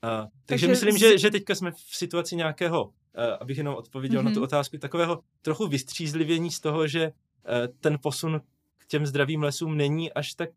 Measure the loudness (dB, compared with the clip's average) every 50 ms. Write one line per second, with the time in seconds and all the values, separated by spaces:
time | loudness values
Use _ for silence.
0 | -4 -4 -4 -4 -6 -8 _ -20 _ -2 0 2 4 4 4 6 6 4 4 8
1 | 8 8 8 8 6 4 2 2 -2 -2 -4 -2 -2 -6 -6 -8 -16 -12 -8 -8
2 | -6 -4 -2 -4 -4 -2 -4 -2 -2 -2 -2 -2 -2 0 0 0 -2 -2 _ _
3 | _ _ _ -4 -2 -2 -2 -4 -6 -8 -6 -4 -4 -4 -6 -6 -10 -12 _ -8
4 | -4 -2 0 0 2 0 0 0 -2 0 0 -2 -2 -2 -8 -10 -10 -6 -2 0
5 | 0 0 0 -4 -6 _ _ _ _ -4 -2 -2 -2 -2 -2 -2 -4 -4 -8 -8
6 | -6 -4 -2 -2 0 0 0 0 0 -4 -6 -4 -4 -2 0 0 0 0 0 -2
7 | -2 -2 -4 _ _ _ _ _ _ -2 -2 -2 -2 -2 -6 _ 0 0 0 0
8 | -2 -4 -4 -4 -4 -4 -4 -4 -6 _ _ _ _ _ _ _ _ _ -2 -2
9 | -2 0 2 0 0 2 2 0 0 -2 -2 -2 -4 -4 0 0 2 2 0 0
10 | -2 -4 -4 -6 -6 -6 -6 -8 -8 -8 -8